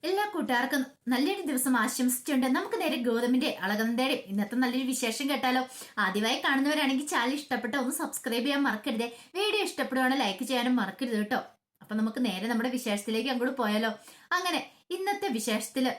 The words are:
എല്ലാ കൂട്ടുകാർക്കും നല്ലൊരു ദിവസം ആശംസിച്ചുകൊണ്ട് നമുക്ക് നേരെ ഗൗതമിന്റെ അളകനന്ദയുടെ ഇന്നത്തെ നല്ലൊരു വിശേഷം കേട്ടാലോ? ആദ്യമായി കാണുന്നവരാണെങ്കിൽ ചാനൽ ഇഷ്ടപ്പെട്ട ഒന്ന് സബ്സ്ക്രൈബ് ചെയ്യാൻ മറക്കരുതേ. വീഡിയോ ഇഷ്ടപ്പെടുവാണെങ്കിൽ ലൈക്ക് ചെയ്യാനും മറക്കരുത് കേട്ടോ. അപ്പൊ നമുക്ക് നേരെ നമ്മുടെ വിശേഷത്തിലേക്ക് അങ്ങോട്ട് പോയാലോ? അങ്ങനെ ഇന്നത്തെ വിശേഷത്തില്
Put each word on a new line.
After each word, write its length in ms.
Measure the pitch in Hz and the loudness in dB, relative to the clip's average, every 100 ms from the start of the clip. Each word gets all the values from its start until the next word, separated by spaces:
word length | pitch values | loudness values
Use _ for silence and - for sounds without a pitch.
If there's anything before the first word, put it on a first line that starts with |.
എല്ലാ 220 | 330 381 415 | 0 -2 -2
കൂട്ടുകാർക്കും 560 | 381 214 240 254 285 254 - - | -2 0 0 2 -2 -4 -8 -2
നല്ലൊരു 340 | 247 294 392 | 0 2 0
ദിവസം 320 | 330 254 262 247 | -2 -2 2 2
ആശംസിച്ചുകൊണ്ട് 720 | 220 - 254 247 - 269 254 | 2 2 0 0 0 2 4
നമുക്ക് 300 | 285 403 453 | 2 0 -2
നേരെ 160 | 339 262 | 0 0
ഗൗതമിന്റെ 460 | 240 233 247 254 277 - | 0 2 4 2 2 -2
അളകനന്ദയുടെ 560 | 185 214 226 240 262 294 190 | -2 0 0 2 0 0 -2
ഇന്നത്തെ 280 | 202 202 240 | -2 0 2
നല്ലൊരു 280 | 254 254 | 2 2
വിശേഷം 420 | 254 262 233 226 277 | 0 -2 -2 -2 -2
കേട്ടാലോ? 320 | 269 254 254 254 - - - | 0 2 2 0 -8 -10 -2
ആദ്യമായി 400 | 190 190 220 254 | 0 2 0 2
കാണുന്നവരാണെങ്കിൽ 680 | 320 269 277 302 277 262 285 | 2 2 2 2 2 2 0
ചാനൽ 260 | 277 240 | 0 0
ഇഷ്ടപ്പെട്ട 400 | 285 - 240 226 285 | -2 -2 -4 -2 -2
ഒന്ന് 180 | 247 - | -2 -2
സബ്സ്ക്രൈബ് 480 | - - - 233 | -4 -4 -2 0
ചെയ്യാൻ 180 | 247 277 | 0 2
മറക്കരുതേ. 440 | 277 214 - 226 233 - - 349 | 2 0 -2 -2 -4 -6 -10 -2
വീഡിയോ 280 | 415 415 | 0 2
ഇഷ്ടപ്പെടുവാണെങ്കിൽ 600 | 359 - 262 262 254 269 | 0 -2 -2 2 2 2
ലൈക്ക് 200 | 214 190 | 0 -2
ചെയ്യാനും 320 | 254 254 247 247 | -2 0 2 2
മറക്കരുത് 420 | 196 - 247 220 | 0 -2 -2 0
കേട്ടോ. 220 | 208 254 - _ _ _ | 0 -2 -4 _ _ _
അപ്പൊ 160 | - 214 | -6 -2
നമുക്ക് 300 | 220 220 247 | -2 0 -2
നേരെ 220 | 185 226 | 0 -2
നമ്മുടെ 220 | 226 254 | 0 0
വിശേഷത്തിലേക്ക് 600 | 247 247 202 214 220 254 | -2 -2 -2 0 -2 0
അങ്ങോട്ട് 260 | 247 247 - | 0 0 0
പോയാലോ? 340 | 214 214 226 214 - - - | 0 2 0 -4 -14 -20 -2
അങ്ങനെ 280 | 359 359 311 - - _ | -2 0 -2 -4 -18 _
ഇന്നത്തെ 380 | 359 381 403 403 | -4 -2 -2 -2
വിശേഷത്തില് 680 | 226 214 214 - 269 262 | -2 0 -2 -2 0 0